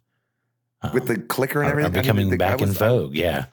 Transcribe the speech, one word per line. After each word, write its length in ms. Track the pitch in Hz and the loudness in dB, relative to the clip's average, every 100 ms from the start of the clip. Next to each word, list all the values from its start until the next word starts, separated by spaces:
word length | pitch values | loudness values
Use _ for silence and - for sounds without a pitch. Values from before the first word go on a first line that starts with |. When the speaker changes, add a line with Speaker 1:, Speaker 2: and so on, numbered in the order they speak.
| _ _ _ _ _ _ _ _ - | _ _ _ _ _ _ _ _ -4
Speaker 1:
With 80 | 123 | -2
Speaker 2:
Um, 60 | 120 110 | -2 -4
Speaker 1:
the 20 | |
clicker 420 | - - 135 147 | -4 -2 -2 0
and 100 | 143 | 0
Speaker 2:
are, 40 | 143 | 0
are 40 | |
Speaker 1:
everything. 100 | 92 | 0
I 60 | 90 | 0
mean, 60 | |
Speaker 2:
becoming 280 | 127 101 98 | 2 2 2
Speaker 1:
the 60 | 92 | 2
guy 120 | 92 | 2
Speaker 2:
back 100 | 98 | 0
in 60 | 101 | 0
Speaker 1:
was, 100 | 95 | 2
Speaker 2:
vogue, 360 | 110 120 71 | 2 2 0
yeah. 320 | 73 85 73 65 | -2 -2 -2 -6